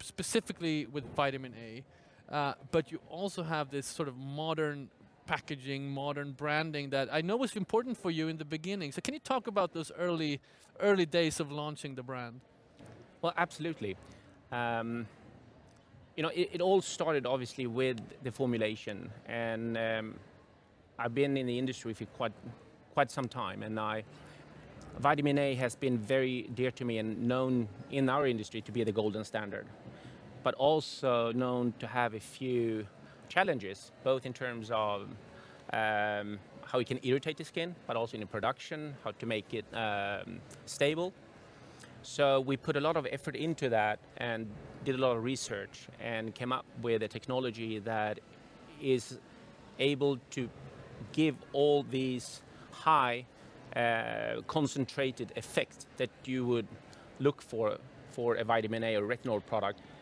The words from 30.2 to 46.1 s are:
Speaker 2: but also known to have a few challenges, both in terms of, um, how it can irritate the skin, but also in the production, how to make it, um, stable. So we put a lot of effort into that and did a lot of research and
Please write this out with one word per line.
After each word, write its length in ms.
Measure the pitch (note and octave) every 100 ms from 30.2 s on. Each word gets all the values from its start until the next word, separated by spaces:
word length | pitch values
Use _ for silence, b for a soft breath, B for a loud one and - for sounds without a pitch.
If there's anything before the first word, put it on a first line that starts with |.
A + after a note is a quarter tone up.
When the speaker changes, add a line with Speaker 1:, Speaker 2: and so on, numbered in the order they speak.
| B -
Speaker 2:
but 100 | -
also 800 | - C#3 D#3 C#3+ - C3+ A#2+ A#2
known 420 | A#2 B2+ B2 B2 A2+
to 80 | A2+
have 260 | B2 A#2+
a 60 | A2
few 640 | - - C3 B2 A#2 A2 G#2 - - B -
challenges, 640 | - G3 C#3 F#2+ G2+ - -
both 220 | C3+ C3 B2+
in 80 |
terms 380 | B2 B2+ A#2 G#2+
of, 360 | A2+ G#2+ G2+ G2+ G#2+ - B B B B
um, 640 | - A2 A2 G#2 G#2 G#2 G#2 - - -
how 140 | B2+
it 80 | A#2
can 120 | C3
irritate 340 | - C3+ D#3+ D#3
the 60 |
skin, 320 | D#3+ - E3+ F3 -
but 80 | A#2
also 200 | A#2 A2
in 60 |
the 60 | G#2
production, 680 | A2 G#2+ C3+ - D#3 D3+ C3+
how 80 | A2+
to 140 | G#2 A2+
make 280 | A2 G2+
it, 120 | A2+ -
um, 640 | A2+ A2 G2+ G2+ G2 F#2+ F#2 - - -
stable. 480 | - C#3+ D#3+ F3+ - - - - - B B B B
So 380 | - - C#3+ C3+
we 180 | C3+ C3+
put 180 | - D3
a 40 |
lot 180 | D3 E3
of 100 | C#3
effort 240 | C#3 - A#2
into 340 | D#3 D#3+ C3
that 300 | A2+ G#2+ G#2+ - -
and 300 | A#2+ A2+ A2 G#2 - -
did 120 | C3+ C3
a 20 |
lot 180 | C3 A#2
of 60 |
research 640 | A2+ C3 - G2+ G2 - - -
and 360 | A2+